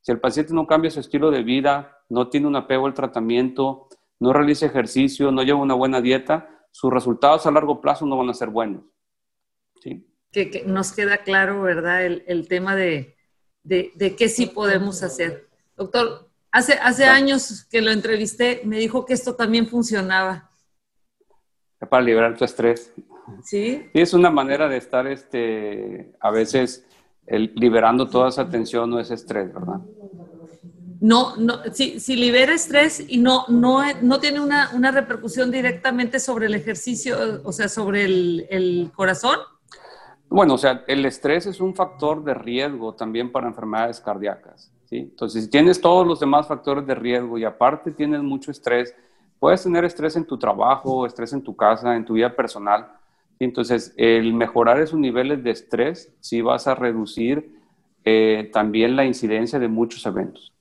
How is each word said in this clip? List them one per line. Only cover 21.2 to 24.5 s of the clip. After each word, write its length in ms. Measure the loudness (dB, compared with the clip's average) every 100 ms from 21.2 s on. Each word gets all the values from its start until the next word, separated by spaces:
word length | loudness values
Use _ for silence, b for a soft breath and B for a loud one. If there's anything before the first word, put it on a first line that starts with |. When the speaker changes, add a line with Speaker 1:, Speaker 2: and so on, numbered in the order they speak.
| _ _ _ _ _ _ 0
Speaker 1:
Para 140 | 2
liberar 340 | 4 4 2 0
tu 80 |
estrés. 480 | -4 0 0 0 -6 -20 -20 -20 -20 -20
Speaker 2:
¿Sí? 460 | -8 -4 -2 -4 -2
Speaker 1:
Sí, 80 | 2
es 120 | 4
una 180 | 6 6
manera 380 | 4 0